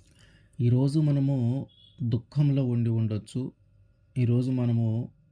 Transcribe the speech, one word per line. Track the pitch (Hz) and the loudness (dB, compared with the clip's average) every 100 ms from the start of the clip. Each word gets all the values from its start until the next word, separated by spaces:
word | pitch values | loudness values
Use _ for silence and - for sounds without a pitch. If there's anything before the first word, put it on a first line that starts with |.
| _ _ - - _ - | _ _ -20 -20 _ -2
ఈరోజు | 120 123 139 151 | 0 2 2 2
మనము | 151 143 135 135 117 131 - _ - - | 2 2 0 0 0 -2 -6 _ -20 -8
దుఃఖంలో | 117 117 - 147 147 139 | -4 -4 -4 0 2 2
ఉండి | 127 120 117 | 0 0 0
ఉండొచ్చు, | 113 113 107 - 127 131 - _ _ _ _ _ - | 0 -2 -4 -6 -8 -10 -12 _ _ _ _ _ -2
ఈరోజు | 120 120 127 | 2 2 0
మనము | 131 120 117 113 110 - - _ | 0 0 0 0 -2 -6 -12 _